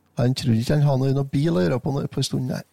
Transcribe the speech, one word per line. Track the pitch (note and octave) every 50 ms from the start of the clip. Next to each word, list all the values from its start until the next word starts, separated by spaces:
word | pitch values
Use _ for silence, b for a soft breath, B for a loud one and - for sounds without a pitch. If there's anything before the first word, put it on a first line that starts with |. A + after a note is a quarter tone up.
| _ _ _ -
han | B2+ B2 C3
trodde | - - B2 A2+ A2 A#2+
ikke | - D3+
han | D3+ C#3+
hadde | D3 C#3 B2+ C3
noe, | C3+ C3
noe | C#3 C#3 C#3
bil | - C#3 D3 E3+ E3+ F3+
å | F3+
gjøre | E3+ C#3 A#2+
på, | - D#3+ C3+
noe, | C#3 - -
på | - C#3+ C3+
en |
stund, | - - C#3+ C3 B2+
nei. | C3+ - - -